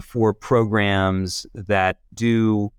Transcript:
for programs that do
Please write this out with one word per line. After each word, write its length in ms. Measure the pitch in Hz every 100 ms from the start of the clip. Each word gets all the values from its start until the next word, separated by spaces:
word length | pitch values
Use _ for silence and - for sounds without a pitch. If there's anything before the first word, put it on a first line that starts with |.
for 320 | - 120 110
programs 1120 | 101 - 123 110 107 101 98 95 95 92 - -
that 460 | - 95 98 92 92 _
do 580 | - 117 113 110 107 104